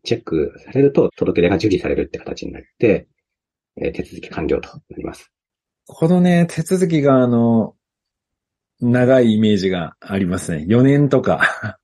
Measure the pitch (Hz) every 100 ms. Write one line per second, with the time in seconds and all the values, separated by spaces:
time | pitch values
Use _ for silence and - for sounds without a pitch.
0 | - - - 80 71 - - 131 139 139
1 | - - - - 87 95 - - - -
2 | - - - - - - - - 117 87
3 | - _ _ _ _ _ _ - 71 -
4 | 73 82 - 85 73 69 - - - -
5 | - - _ _ _ _ _ _ - -
6 | 165 180 180 175 170 - 160 185 180 160
7 | 139 131 123 120 117 117 101 _ _ _
8 | _ _ _ _ _ _ _ - 120 123
9 | 123 131 117 107 107 101 95 90 80 -
10 | - 98 90 90 - 78 80 117 135 143
11 | 143 135 - 80 - - 107 -